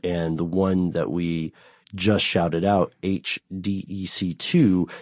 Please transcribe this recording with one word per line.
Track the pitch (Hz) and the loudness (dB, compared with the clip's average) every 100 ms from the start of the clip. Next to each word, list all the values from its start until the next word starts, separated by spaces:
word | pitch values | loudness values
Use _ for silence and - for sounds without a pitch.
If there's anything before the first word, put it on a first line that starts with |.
and | 87 87 82 80 | -4 -2 -2 -2
the | |
one | 85 92 95 92 90 | -2 0 2 2 0
that | 82 - | -2 -2
we | 85 85 82 80 - - _ _ | -2 -2 -4 -6 -10 -20 _ _
just | 98 98 101 | -2 2 2
shouted | - 92 85 82 | 2 0 0 2
out, | 98 98 85 _ | 2 4 2 _
H | 95 92 - - - 95 | -4 -2 -4 -8 -10 -6
D | 98 98 - | -4 -4 -6
E | 98 92 | -8 -6
C | - 92 | -4 -4
two, | 82 - 175 120 92 - - | -4 2 4 6 4 0 -6